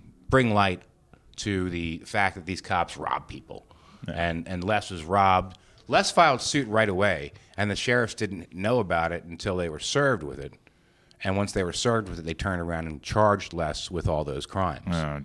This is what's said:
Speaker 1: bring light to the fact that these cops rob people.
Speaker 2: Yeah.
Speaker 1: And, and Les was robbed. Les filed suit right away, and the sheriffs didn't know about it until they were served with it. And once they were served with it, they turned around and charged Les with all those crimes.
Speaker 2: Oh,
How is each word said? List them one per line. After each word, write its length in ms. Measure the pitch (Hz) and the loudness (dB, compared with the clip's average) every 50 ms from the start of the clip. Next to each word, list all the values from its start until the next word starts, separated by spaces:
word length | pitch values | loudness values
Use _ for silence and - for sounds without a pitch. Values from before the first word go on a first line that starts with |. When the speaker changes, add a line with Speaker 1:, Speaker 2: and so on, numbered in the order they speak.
| - - - _ - - | -18 -20 -20 _ -2 2
Speaker 1:
bring 240 | 135 131 123 113 104 | 4 4 4 6 4
light 280 | 101 98 95 90 - - - _ _ _ _ - _ _ - - | 4 4 4 2 -2 -8 -16 _ _ _ _ -20 _ _ -18 -14
to 320 | - - 107 98 92 90 92 | -6 -4 -2 0 0 0 -2
the 300 | 87 85 85 82 82 - | -2 -4 -4 -4 -6 -8
fact 360 | - - - 104 98 95 - | -8 -4 0 2 2 2 0
that 100 | 95 78 | -4 -6
these 160 | 92 92 - | -6 -8 -6
cops 360 | - - 95 87 85 - - | -4 -2 0 0 0 -2 -6
rob 300 | - - - 64 - - | -8 -4 -4 -4 -4 -6
people. 380 | - - 67 - - - - - _ - - - - - - - | -10 -14 -16 -14 -16 -16 -16 -16 _ -20 -20 -20 -20 -20 -12 -10
Speaker 2:
Yeah. 60 | - 90 85 85 85 | -8 -4 -2 -2 -2
Speaker 1:
And, 180 | 82 85 82 | -2 -4 -6
and 160 | - 92 90 87 | -6 -6 -4 0
Les 280 | 104 107 101 - - | 0 0 0 0 -4
was 120 | 95 82 78 | -8 -10 -4
robbed. 540 | 82 98 101 98 95 92 92 92 92 - - _ _ _ - _ | 2 4 6 6 6 6 4 2 -2 -8 -18 _ _ _ -20 _
Les 240 | - 135 190 190 - | 0 2 2 2 4
filed 300 | - 180 170 151 131 117 | 6 6 6 6 6 2
suit 260 | - - - 143 127 | 0 0 0 0 0
right 220 | 107 104 110 110 101 | 2 4 4 4 4
away, 420 | 90 92 101 101 90 71 73 71 - - - _ - | 4 4 2 2 2 0 -4 -10 -12 -18 -20 _ -4
and 160 | 98 104 104 | -2 -2 0
the 40 | 98 | -2
sheriffs 380 | - - 123 123 123 117 107 - | -2 0 0 2 2 0 -2 -2
didn't 400 | - 110 92 98 82 - - 80 | -6 -6 -6 -6 -10 -12 -12 -8
know 260 | 90 98 110 123 120 | -2 0 2 2 2
about 320 | 101 85 85 82 82 82 | 2 2 2 0 2 0
it 120 | 85 - - | -2 -6 -8
until 320 | 85 85 - - 104 92 | -12 -12 -6 -4 -2 -2
they 120 | 90 87 82 | -2 -2 -4
were 100 | 78 78 | -4 -6
served 440 | - - - 143 143 135 120 85 76 | -6 -2 0 2 2 2 0 0 -4
with 160 | 69 64 69 | -8 -10 -10
it. 140 | 69 69 - - _ _ _ _ _ _ _ _ _ _ _ _ - | -12 -12 -14 -18 _ _ _ _ _ _ _ _ _ _ _ _ -2
And 120 | 98 95 | 0 0
once 160 | 101 101 98 | 2 0 0
they 120 | - 101 92 | 0 -2 -2
were 100 | 85 - | -2 -2
served 360 | - - 120 113 113 104 92 | 0 0 2 2 2 0 -4
with 100 | 87 85 | -8 -8
it, 60 | 78 | -6
they 100 | 82 80 | -6 -6
turned 260 | - - 98 92 87 | -4 -2 -2 -2 -2
around 240 | 85 85 85 82 82 | -2 -2 -4 -4 -4
and 160 | 80 76 71 | -6 -8 -10
charged 500 | - - - 107 107 104 101 95 - - | -10 -2 2 4 6 6 4 2 0 -6
Les 380 | 82 85 80 76 73 - - - | -4 -2 -2 -2 -4 -6 -8 -6
with 180 | 90 82 - | -6 -4 -2
all 160 | 90 80 76 76 | 0 0 0 -2
those 220 | 73 67 71 - | -2 -4 -6 -8
crimes. 500 | - - 98 95 85 73 - - 92 85 | -4 -2 -2 -2 -2 -2 -4 -4 -2 -2
Speaker 2:
Oh, 240 | 82 78 76 73 73 | 0 0 -2 -4 -6